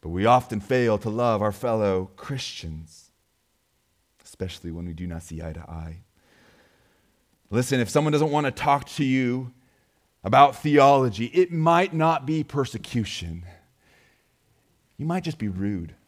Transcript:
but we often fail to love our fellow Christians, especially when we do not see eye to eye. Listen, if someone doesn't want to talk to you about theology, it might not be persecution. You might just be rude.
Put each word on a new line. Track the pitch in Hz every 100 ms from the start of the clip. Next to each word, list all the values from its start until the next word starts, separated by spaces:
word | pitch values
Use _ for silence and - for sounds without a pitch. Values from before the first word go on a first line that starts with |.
but | 80
we | 90 107
often | 127 123 110
fail | 98 131 131 131
to | 110
love | 110 120 107
our | 104
fellow | 101 123 110 104 92 95 -
Christians, | - 139 - - 82 78 80 - _ _ _ _ _ _ _ _ _ _ _ _
especially | - - 92 - 85
when | 82 87
we |
do | 82 90
not | 82
see | - 80
eye | 82
to | 80
eye. | - 82 80 82 _ _ _ _ _ _ _ _ _ _ _ _ _ _ _
Listen, | 104 127 131
if | 113
someone | 147 151
doesn't | 151 156
want | 147 143
to |
talk | - - 143 -
to | -
you | 139 131 127 127 127 - _ _ _ _ _ _
about | 98 127 143 120
theology, | 151 143 139 139 127 101 117
it | 170 180
might | 170 160 170 196
not | 160 165 160 127
be | 156
persecution. | 147 143 127 110 - 120 104 - 85 85 87 - _ _ _ _ _ _ _ _ _ _ _ _ _ -
You | 151
might | 180
just | 175 151
be | 107
rude. | 92 101 98 82 -